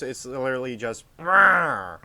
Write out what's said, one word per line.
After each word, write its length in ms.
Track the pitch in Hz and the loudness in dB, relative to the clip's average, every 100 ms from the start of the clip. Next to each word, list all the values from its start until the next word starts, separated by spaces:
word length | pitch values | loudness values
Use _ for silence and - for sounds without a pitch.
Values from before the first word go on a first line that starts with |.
it's 240 | 131 131 | -8 -10
literally 500 | 127 135 131 127 127 | -10 -4 -2 -2 -4
just, 300 | 117 113 110 - - | -6 -6 -8 -14 -10
Rawr. 800 | 165 190 196 180 165 113 92 82 | 2 6 6 6 2 -2 -4 -12